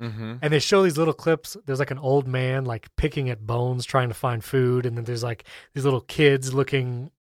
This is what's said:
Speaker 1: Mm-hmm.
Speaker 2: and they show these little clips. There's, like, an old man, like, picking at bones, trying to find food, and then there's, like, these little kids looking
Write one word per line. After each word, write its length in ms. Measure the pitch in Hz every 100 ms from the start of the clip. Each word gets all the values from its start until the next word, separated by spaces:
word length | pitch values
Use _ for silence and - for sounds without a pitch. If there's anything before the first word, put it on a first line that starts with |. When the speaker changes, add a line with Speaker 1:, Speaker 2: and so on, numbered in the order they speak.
Speaker 1:
Mm-hmm. 360 | 117 107 110 120
Speaker 2:
and 100 | 151
they 80 | 151
show 220 | - 196
these 140 | 185 147
little 160 | 165
clips. 460 | - 165 160 - - 139
There's, 120 | 131
like, 120 | 143
an 80 | 135
old 280 | 139 139 127
man, 380 | 127 127 131
like, 240 | 131 113 - -
picking 320 | 156 151 127
at 180 | 110 107
bones, 380 | 117 123 127
trying 240 | 117 135 123
to 60 |
find 280 | 107 127 117
food, 440 | - 131 123 127 123
and 100 | 117
then 80 |
there's, 180 | 113 120
like, 220 | 120 117 - - -
these 100 | 143
little 160 | 139 127
kids 540 | - - 147 139 131
looking 560 | 135 131 139 127 123 139 _